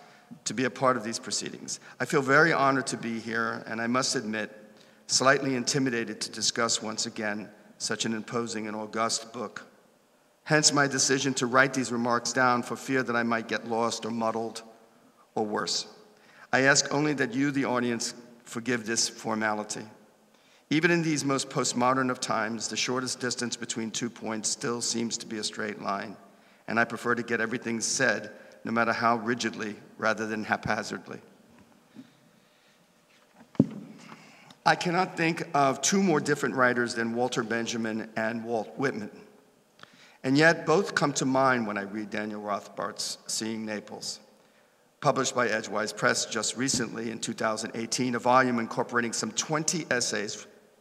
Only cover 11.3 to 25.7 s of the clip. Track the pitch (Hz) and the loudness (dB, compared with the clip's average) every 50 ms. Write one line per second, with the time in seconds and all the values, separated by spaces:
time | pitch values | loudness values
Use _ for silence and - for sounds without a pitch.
11.3 | 131 - 127 117 123 131 135 139 135 135 123 110 120 117 120 123 117 117 - - | 0 0 0 4 6 6 6 6 4 -2 -2 -2 -2 0 2 2 2 2 0 0
12.3 | - 131 127 123 123 120 117 - 120 - - - 135 131 123 113 117 117 117 117 | 2 4 6 6 4 4 0 -4 -8 -8 -4 -2 0 0 0 0 0 0 2 2
13.3 | 117 113 107 101 107 107 - 120 117 113 117 113 110 - - 110 117 117 113 110 | 0 0 0 -2 -4 -4 -2 -2 0 0 2 0 0 -2 -4 -4 -2 0 0 0
14.3 | 110 113 113 113 107 - - - - - - _ _ _ _ _ _ _ _ _ | 0 -2 -4 -6 -8 -10 -14 -16 -20 -20 -20 _ _ _ _ _ _ _ _ _
15.3 | _ 117 110 107 107 107 104 - - - - - - - - - - - - - | _ -2 -2 0 0 -2 -2 -2 -2 -2 -4 -6 -12 -20 -20 -20 -20 -20 -20 -20
16.3 | - - - - - 127 131 139 147 143 - - 147 143 151 151 147 127 131 120 | -20 -20 -4 0 2 4 6 6 6 6 4 2 2 2 2 2 2 0 -2 0
17.3 | 113 135 143 147 135 139 127 107 123 123 120 123 117 113 - - - - - - | 0 0 0 0 0 0 0 2 2 2 2 0 0 -2 -4 -6 -8 -12 -18 -20
18.3 | - - - - - 120 113 127 123 117 107 107 117 110 - - - - - 113 | -20 -20 -18 -12 -10 -6 -2 -2 -2 -2 -2 -2 0 0 0 -2 -4 -6 -4 -2
19.3 | 110 107 110 107 107 107 104 - - 123 110 110 - - - - _ _ _ _ | 0 0 0 0 0 -2 -4 -6 -8 -10 -10 -12 -16 -20 -20 -20 _ _ _ _
20.3 | _ _ _ _ _ _ _ - 143 156 165 170 175 170 160 160 151 135 131 139 | _ _ _ _ _ _ _ 2 4 6 6 6 6 4 2 2 0 0 0 0
21.3 | 139 127 - - - 147 123 - - 123 123 127 131 135 131 127 123 - - - | 0 0 -2 -2 -2 -2 -2 0 0 2 4 4 4 4 2 0 -2 -4 -4 -2
22.3 | 110 110 104 107 117 107 104 - 107 107 - - 123 131 127 123 - - 123 123 | -2 -2 -2 -2 -4 -6 -6 -6 -4 -2 -2 -2 -2 -2 -2 -4 -4 -4 -4 -4
23.3 | 117 - 120 117 - - 117 - - 117 113 110 101 - 123 113 - - 110 107 | -4 -4 -4 -6 -6 -6 -8 -6 -4 -4 -4 -4 -4 -4 -6 -6 -6 -8 -6 -6
24.3 | 110 110 104 - - - - 127 120 120 117 - - 117 117 113 - - - - | -6 -4 -4 -4 -4 -4 -4 -4 -4 -2 -2 -2 -2 -2 -2 -2 -4 -6 -8 -8
25.3 | 117 107 104 - - 117 110 104 | -8 -6 -6 -6 -6 -6 -6 -6